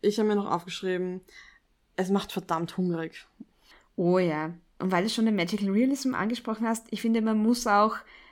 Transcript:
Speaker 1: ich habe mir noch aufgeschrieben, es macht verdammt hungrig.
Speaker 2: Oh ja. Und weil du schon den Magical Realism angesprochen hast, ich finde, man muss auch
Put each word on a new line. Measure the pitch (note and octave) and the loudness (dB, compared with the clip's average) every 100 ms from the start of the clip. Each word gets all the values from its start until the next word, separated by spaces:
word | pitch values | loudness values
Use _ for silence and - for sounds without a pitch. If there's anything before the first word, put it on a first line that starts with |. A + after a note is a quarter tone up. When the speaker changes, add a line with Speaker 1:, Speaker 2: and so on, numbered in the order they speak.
Speaker 1:
ich | G3+ G#3 | -2 2
habe | G#3+ | 2
mir | G3+ | 0
noch | G3+ | 0
aufgeschrieben, | E3+ F3+ - F#3+ F3+ F3+ F3+ - - - _ _ _ _ - | -4 -6 -8 -4 -2 -4 -6 -12 -20 -20 _ _ _ _ -4
es | F#3 | 0
macht | G3 - | 0 0
verdammt | F#3 - E3 E3+ - | -8 -4 -4 -4 -2
hungrig. | F3+ E3 D#3+ - - - - _ _ - _ - | -2 -2 -6 -12 -20 -20 -20 _ _ -20 _ 0
Speaker 2:
Oh | F3 F#3 | 4 4
ja. | F3 D3+ D#3 E3+ _ - | 2 0 -4 -8 _ -6
Und | F#3 | 0
weil | G3+ | 0
du | G#3+ | 0
schon | A3+ A3 | 0 2
den | G#3 | 2
Magical | E3+ G#3+ G3 | 0 -2 0
Realism | G3+ C4 C#4 C4 - | 2 2 0 -2 -2
angesprochen | G#3+ A#3+ - G#3+ A3+ | -4 -4 -6 -4 -2
hast, | A3+ - | -2 -6
ich | G#3 | -4
finde, | A3+ A3+ | 0 2
man | A3 A3 | 2 2
muss | A3 A#3+ A3+ | 2 2 4
auch | G3+ G#3+ - - - - | 4 4 0 -12 -20 -20